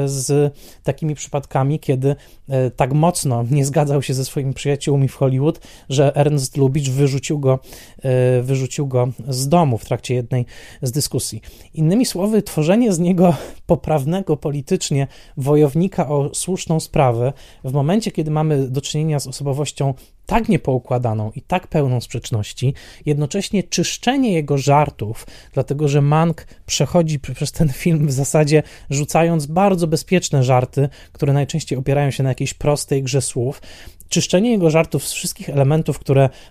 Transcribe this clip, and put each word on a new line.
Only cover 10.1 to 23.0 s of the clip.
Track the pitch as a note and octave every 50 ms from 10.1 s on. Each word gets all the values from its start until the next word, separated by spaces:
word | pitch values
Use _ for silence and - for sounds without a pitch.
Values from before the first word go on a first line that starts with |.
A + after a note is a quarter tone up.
| B2+
jednej | B2 B2 A#2+ - B2+ A#2+ - - - - - - - -
z | C3 A#2+
dyskusji. | D3+ C3+ - - C3+ - - - G#2+ - - - - - - -
Innymi | D#3 D#3 D#3 F3+ A#3 C4
słowy, | - - F3 F#3 G#3 A3 G#3+ G3
tworzenie | - - - D3+ D#3 F#3+ A3+ B3+ A3+ F#3+
z | D#3+
niego | F3 F3 F#3+ E3+ F3+ F3+ D#3 - - - - - -
poprawnego | - F3 - - - D#3 D#3 C3+ C#3+ E3+ F#3+ F#3+ - D#3
politycznie | C3+ - D#3 C#3+ D3 C3 - F#3+ F3+ - - D3+ C#3 C#3 C3 - - - - -
wojownika | - C3 C#3 D3 D3+ D3+ C#3+ C3 D#3+ F3 G3 - - E3 C3
o | D3+ C#3+ C#3 D3 -
słuszną | - - - F#3 F3+ - - E3 D#3+
sprawę | - - - D#3 D3 B2+ A#2 A2+ A#2+ C3+ C#3 - - - - - -
w | C3 B2+
momencie, | D3 C3+ D3 F3+ A3+ G#3+ G3+
kiedy | - - D#3 D#3
mamy | D3+ D3+ D#3 D#3 D3+ C#3 C3+ B2+
do | B2+ C#3
czynienia | C#3+ - - D3+ D#3 D#3+ D3+ C#3+
z | -
osobowością | C3 C3 - C#3 C#3+ C3+ C#3 D3+ - - - C#3+ C3+ C3 - - - _ - -
tak | - F#3+ A#3 A3+ A3
niepoukładaną | G3+ - - - C3 B2+ - - B2+ B2 A#2+ A#2 G#2+ A2 G#2+ G#2+ -
i | C#3 -
tak | _ F3+ F#3 F#3
pełną | - - E3 C#3+ C3 B2+ A#2+
sprzeczności, | - - - A#2+ - - - G#2+ G#2 - - - B2 B2 - - - - - -